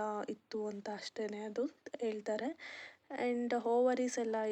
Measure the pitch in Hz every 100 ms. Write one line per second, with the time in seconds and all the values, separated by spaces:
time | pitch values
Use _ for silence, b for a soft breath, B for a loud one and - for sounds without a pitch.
0 | 214 208 - 214 - 220 214 202 202 202
1 | - - 214 208 214 214 277 - - -
2 | 233 214 208 214 240 330 B B B B
3 | - 277 247 240 240 240 233 233 254 254
4 | 254 247 226 220 214